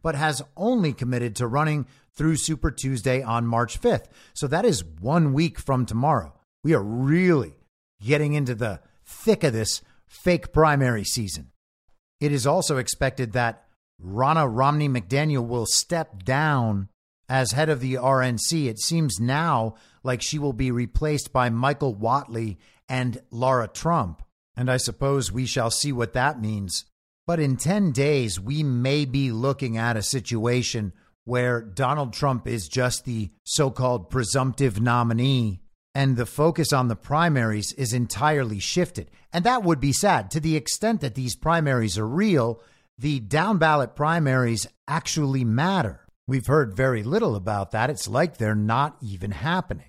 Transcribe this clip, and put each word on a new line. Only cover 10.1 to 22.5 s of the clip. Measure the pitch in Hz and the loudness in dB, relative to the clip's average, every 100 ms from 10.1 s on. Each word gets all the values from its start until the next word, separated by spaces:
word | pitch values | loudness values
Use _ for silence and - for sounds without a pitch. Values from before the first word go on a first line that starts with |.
| - 180 175 - | -4 0 0 2
primary | 156 156 143 127 113 | 4 4 4 2 0
season. | 98 - 101 76 65 _ _ _ _ _ _ _ | -2 -4 -6 -8 -14 _ _ _ _ _ _ _
It | 147 | -2
is | 143 123 | 2 2
also | 175 165 135 | 2 0 -2
expected | 123 - 135 131 120 | -2 -2 -2 -2 -2
that | 123 117 - _ _ _ _ | 0 0 -2 _ _ _ _
Ronna | 87 104 135 160 139 | -8 -2 2 2 2
Romney | 113 139 151 147 | 2 2 2 0
McDaniel | 123 90 139 156 139 117 | 0 0 0 2 0 0
will | 120 107 | -2 0
step | - - 170 156 98 | -2 0 -4 -4 -8
down | 92 131 156 139 113 101 98 _ _ _ - | -2 2 2 2 2 -2 -4 _ _ _ -2
as | 131 120 | 0 0
head | 131 156 | 0 0
of | 143 | 0
the | 131 127 | -2 0
R | 127 135 | 2 2
N | 127 113 | 2 0
C. | - 165 135 | -2 -2 -2
It | 107 | -2
seems | - 165 151 101 | -2 0 0 0
now | 120 139 165 131 113 - _ _ | 0 0 2 0 0 -6 _ _
like | 131 123 | -4 -4
she | - 151 | -4 -2
will | 143 | -4
be | 117 131 | 0 -2
replaced | 120 120 - 151 147 - | 0 -2 0 0 -2 0
by | 131 123 | 0 2
Michael | 117 135 143 139 104 | 2 0 0 -2 -2
Whatley | 113 135 139 117 113 | 0 0 0 -6 -6